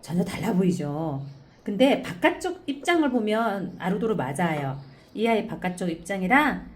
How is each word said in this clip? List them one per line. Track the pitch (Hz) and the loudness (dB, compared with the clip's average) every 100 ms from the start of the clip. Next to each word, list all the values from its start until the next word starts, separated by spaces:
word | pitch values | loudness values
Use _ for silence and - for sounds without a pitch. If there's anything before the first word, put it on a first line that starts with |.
전혀 | - 170 | -2 -2
달라 | 190 - 180 | 0 -2 0
보이죠? | 185 190 - 147 147 160 139 - - - - | 4 4 2 -2 -4 -4 -4 -8 -14 -20 -12
근데 | - 202 269 240 | -6 4 4 4
바깥쪽 | - - 320 339 359 359 - | -2 0 0 2 -6 -6 -8
입장을 | 277 - 349 294 | -6 2 4 4
보면 | 240 214 214 226 202 180 - | 2 2 2 0 -2 -6 -6
아르도르 | 180 180 180 175 | -2 0 0 0
맞아요. | 131 143 175 151 135 131 - - - | -2 0 0 0 -2 -6 -12 -20 -14
이 | - 226 | -2 2
아이 | 220 - | 2 0
바깥쪽 | - 180 180 180 | -4 -6 -2 -4
입장이랑 | 165 - 196 185 262 294 185 - | -4 -6 -4 4 4 4 0 -8